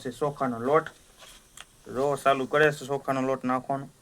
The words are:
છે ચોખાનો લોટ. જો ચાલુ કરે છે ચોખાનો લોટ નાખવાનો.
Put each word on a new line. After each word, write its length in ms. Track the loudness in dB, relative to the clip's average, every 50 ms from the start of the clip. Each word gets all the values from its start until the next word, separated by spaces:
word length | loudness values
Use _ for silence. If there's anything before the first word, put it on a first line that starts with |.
| -6
છે 60 | -8 -6 -4
ચોખાનો 380 | -2 -2 -2 -2 -2 -4 -2 -2
લોટ. 280 | 0 4 4 4 4 2 -6 -18 -20 -20 -20 -20 -20 -20 -20 -20 -20 _ _ -20 -20 -20 _ _ -16 -8 -4
જો 80 | -2 0 0 0 2 2
ચાલુ 240 | 2 2 2 2 0 2
કરે 140 | 4 4 4 4 0
છે 60 | -4 -4
ચોખાનો 300 | -4 -4 -2 -2 -2 -2
લોટ 220 | -2 -2 -2 -2 -2
નાખવાનો. 440 | -2 -2 -2 -2 -4 -6 -6 -8 -10 -16 _